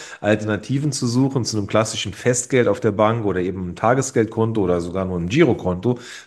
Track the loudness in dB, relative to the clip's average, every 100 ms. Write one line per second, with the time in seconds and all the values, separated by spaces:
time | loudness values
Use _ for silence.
0 | -14 -4 0 0 0 -4 -2 -2 -2 -2
1 | 0 2 2 0 -2 -2 0 2 2 -2
2 | -6 -2 0 0 2 2 4 2 0 2
3 | 2 2 0 0 -2 -4 -8 -2 2 2
4 | 2 0 0 0 0 0 0 0 -2 -4
5 | -4 -2 0 4 4 2 -2 -2 -2 -4
6 | -8 -18